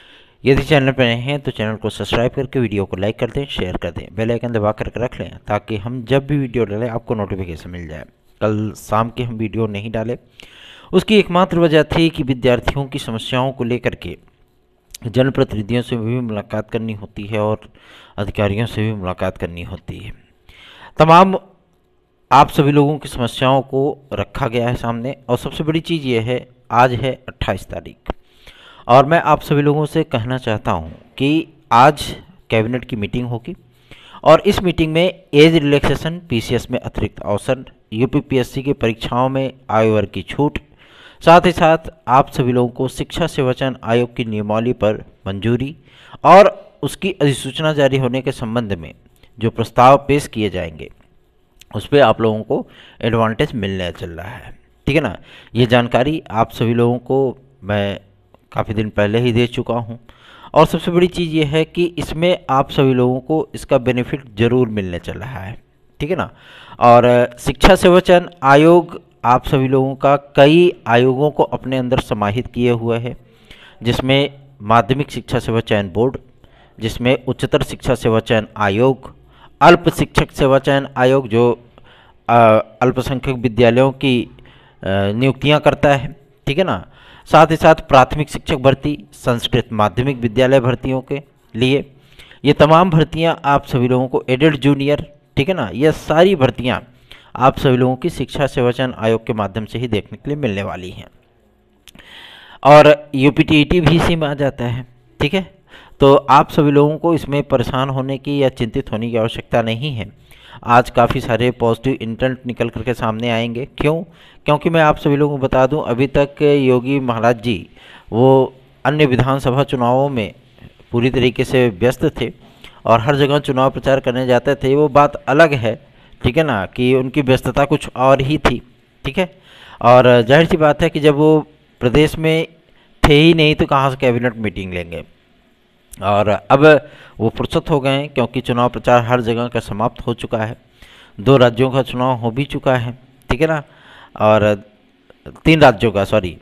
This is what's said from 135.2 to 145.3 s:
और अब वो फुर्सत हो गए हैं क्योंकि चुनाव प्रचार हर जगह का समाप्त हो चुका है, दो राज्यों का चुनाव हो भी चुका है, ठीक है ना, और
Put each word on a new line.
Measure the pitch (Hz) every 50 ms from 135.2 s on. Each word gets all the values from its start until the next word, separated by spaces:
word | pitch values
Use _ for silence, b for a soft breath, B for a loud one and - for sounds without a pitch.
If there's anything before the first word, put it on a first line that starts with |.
| _ _ _ _ _ _ _ _ _ _ _ _ _ _ -
और | - 98 98 104 101 104 101
अब | 101 - - - 131 139 143 156 151 135 - B B B B B B B
वो | 107 113
फुर्सत | - - 127 - - 165 160 -
हो | 165 139
गए | 127 135
हैं | 135 139 143 151
क्योंकि | - - 120 113 - 127
चुनाव | 120 - 123 120 123 123
प्रचार | - 110 - - 123 123 117
हर | 113 123 123
जगह | 117 110 117 113 120
का | 120 - 117
समाप्त | - - 107 101 110 123 - - -
हो | 123 120
चुका | - - - -
है, | 110 110 107 120 - _ _ b b b b b b b b b
दो | b 101 120 135
राज्यों | 135 123 123 117 104 131 131
का | 123 135
चुनाव | 123 - - 123 127 131 127
हो | 110 117 117
भी | 110 127 143
चुका | - - 143 - 139 131
है, | 127 117 123 120 - _ _ _ _ _ -
ठीक | - 120
है | 156
ना, | 160 160 151 139 b b b b b b b b b b -
और | 107 107 107 107 104 104 104 101 107 _ _ _ _ _ _ _ _ _ _ _ - -